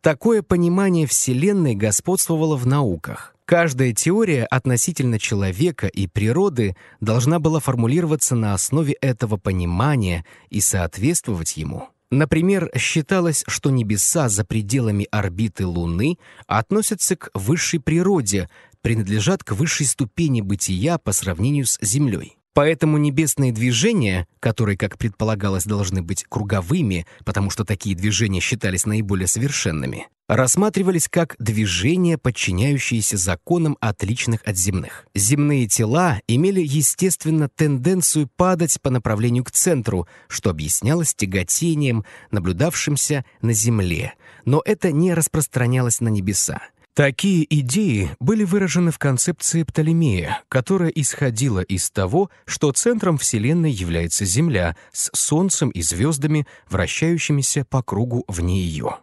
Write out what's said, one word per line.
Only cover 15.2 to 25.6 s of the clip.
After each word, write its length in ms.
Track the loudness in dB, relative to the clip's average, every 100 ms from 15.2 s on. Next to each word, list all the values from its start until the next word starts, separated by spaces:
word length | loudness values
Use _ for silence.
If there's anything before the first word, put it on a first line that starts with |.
| -2 -2 -4 -2 -4
Луны 520 | -2 -2 0 0 -2 -10 -20 -2
относятся 680 | -2 2 0 0 -2 -2 -4
к 160 | -6
высшей 460 | -6 0 0 0 -2
природе, 680 | 0 2 2 2 0 -2 -4 -10 -20 _
принадлежат 640 | 0 0 0 0 2 0
к 100 | -2
высшей 340 | -2 -2 0 -2
ступени 540 | -2 -4 0 0 0
бытия 560 | 0 -4 -2 0 0 0
по 140 | -2
сравнению 540 | -2 -2 -2 0 0 0
с 140 | -2
Землёй. 560 | -2 0 0 0 -8 _ _
Поэтому 440 | 2 2 2 2 2
небесные 540 | 2 0 0 2 0
движения, 760 | 0 0 2 2 2 0 0 -4 _
которые, 380 | -4 0 0 0
как 200 | -4 -4
предполагалось, 680 | -6 -2 -2 -2 -2 -4